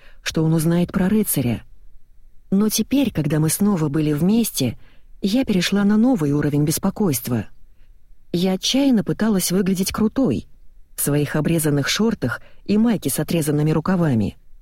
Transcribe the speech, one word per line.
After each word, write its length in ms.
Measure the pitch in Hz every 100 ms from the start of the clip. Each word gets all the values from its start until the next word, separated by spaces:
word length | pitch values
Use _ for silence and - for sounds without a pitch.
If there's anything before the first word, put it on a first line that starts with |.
| - -
что 200 | - -
он 80 | 160
узнает 400 | 160 156 170 175
про 160 | - 185
рыцаря. 540 | 214 202 - 123 110 - - - - - - - - -
Но 180 | 196 214
теперь, 440 | - 220 269 254
когда 260 | - 147 156
мы 100 | 156
снова 400 | - 202 190 156
были 240 | 156 151
вместе, 640 | 147 175 226 220 - 127 - - - - -
я 240 | 202 233
перешла 400 | 262 185 170 196
на 120 | 202 214
новый 360 | 240 240 147
уровень 320 | 147 147 147
беспокойства. 800 | 151 156 190 - 208 139 - 120 - - - - - - - - -
Я 200 | 175 185
отчаянно 520 | 190 - 254 277 233
пыталась 480 | 170 151 117 190 -
выглядеть 400 | 180 185 185 190
крутой 540 | - 214 - 247 104 - - - - - -
в 40 |
своих 360 | - 143 147 156
обрезанных 520 | 151 165 156 143 135
шортах 540 | - 220 220 127 - - -
и 120 | - 208
майке 320 | 226 202 143
с 100 | -
отрезанными 520 | 151 170 143 147 151
рукавами. 640 | 156 151 185 165 117 101 - - -